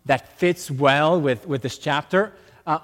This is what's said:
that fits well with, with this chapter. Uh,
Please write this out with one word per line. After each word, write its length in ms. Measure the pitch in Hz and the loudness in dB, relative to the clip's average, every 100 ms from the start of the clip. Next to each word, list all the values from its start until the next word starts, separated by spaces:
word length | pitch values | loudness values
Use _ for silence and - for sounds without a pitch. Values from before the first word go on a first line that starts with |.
| 135 | -2
that 320 | 131 - - | -2 -2 -2
fits 320 | 175 175 - | -2 -2 -6
well 500 | 135 139 139 156 175 | 0 2 4 4 2
with, 280 | 143 123 175 | 0 -2 -4
with 160 | 135 | -6
this 160 | 123 - | -6 -8
chapter. 540 | 156 143 - 185 208 - - - - | -4 -4 -2 -2 -2 -6 -20 -14 -6
Uh, 100 | 156 | -4